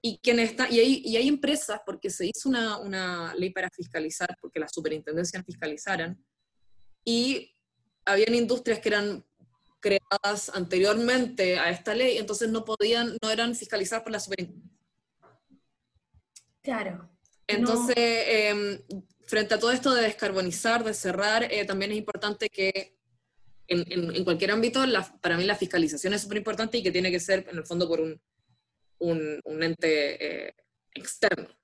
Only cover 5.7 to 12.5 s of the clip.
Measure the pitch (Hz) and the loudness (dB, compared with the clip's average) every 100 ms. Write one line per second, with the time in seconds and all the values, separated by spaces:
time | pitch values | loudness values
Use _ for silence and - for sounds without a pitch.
5.7 | 151 - 185 165 185 _ _ _ _ _ | -8 -6 -4 -4 -8 _ _ _ _ _
6.7 | - - - - 233 247 269 - _ _ | -20 -20 -10 -2 0 2 -2 -6 _ _
7.7 | _ _ _ - 196 220 240 233 240 240 | _ _ _ 2 4 6 4 2 0 0
8.7 | 220 220 208 208 185 - _ _ _ _ | 0 2 2 0 -4 -10 _ _ _ _
9.7 | _ 208 196 _ 202 202 202 - 196 175 | _ 2 2 _ -2 0 -2 -4 -6 0
10.7 | 180 196 220 233 254 240 - 185 180 170 | 2 4 4 4 2 2 0 2 4 2
11.7 | 180 - 214 262 226 208 208 233 | 0 -2 2 2 2 -2 -2 0